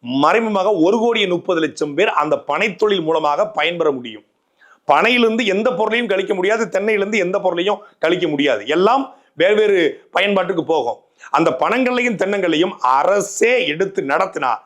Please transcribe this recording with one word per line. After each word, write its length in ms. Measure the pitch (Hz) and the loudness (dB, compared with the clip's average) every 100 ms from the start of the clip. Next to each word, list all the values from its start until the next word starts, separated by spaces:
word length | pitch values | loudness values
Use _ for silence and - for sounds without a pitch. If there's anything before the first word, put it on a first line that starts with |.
மறைமுகமாக 680 | 120 131 147 208 226 202 190 | -4 2 4 4 2 0 0
ஒரு 240 | 196 165 226 | 2 2 2
கோடியே 280 | 233 226 196 | 2 0 0
முப்பது 340 | 175 - 170 | -2 -2 -2
லட்சம் 340 | 156 117 151 | -2 -4 -6
பேர் 160 | 143 214 | 0 0
அந்த 240 | - 151 143 - | 0 0 -2 -2
பனைத்தொழில் 600 | 147 202 180 214 196 160 | -2 -2 0 0 0 0
மூலமாக 400 | 160 151 147 214 | 0 0 0 -2
பயன்பெற 420 | - 156 175 156 | -2 -2 0 -2
முடியும். 320 | 135 120 107 _ _ _ _ - - - | -2 -8 -16 _ _ _ _ -20 -20 2
பனையிலிருந்து 560 | 147 208 247 226 226 220 | 4 4 4 2 0 0
எந்த 220 | 190 226 | 0 0
பொருளையும் 400 | 196 220 226 240 | 0 -2 -2 -2
கழிக்க 240 | 196 196 | -2 -2
முடியாது, 300 | 196 185 220 214 | -2 0 0 -2
தென்னையிலிருந்து 500 | 190 208 214 196 214 | -2 -2 -2 0 -2
எந்த 180 | 175 196 | 0 0
பொருளையும் 420 | 180 175 185 202 - _ | -2 -2 -2 -4 -8 _
கழிக்க 280 | 160 180 175 | -2 0 -2
முடியாது. 340 | 147 143 113 107 | 0 0 0 0
எல்லாம் 380 | 156 196 262 269 - _ | 2 2 2 -2 -12 _
வேறு 220 | - 175 214 | 0 2 4
வேறு 220 | 214 196 151 - _ | 4 2 2 -2 _
பயன்பாட்டுக்கு 520 | 175 196 196 180 165 | -2 0 0 0 -4
போகும். 340 | 147 160 120 110 _ _ - | 0 0 0 -6 _ _ -4
அந்த 200 | 143 165 | 0 0
பனங்கள்லையும் 680 | - 156 233 247 247 240 196 | 0 -2 0 0 0 -2 -2
தென்னங்கள்லையும் 540 | 190 202 180 156 175 - 123 | -2 0 0 0 -2 0 2
அரசே 600 | 131 160 202 185 - 226 247 185 | 2 2 0 -2 -2 2 2 0
எடுத்து 340 | 156 190 196 | -2 -4 -4
நடத்தினா 500 | 139 151 190 165 131 113 | -2 0 0 -2 -4 -4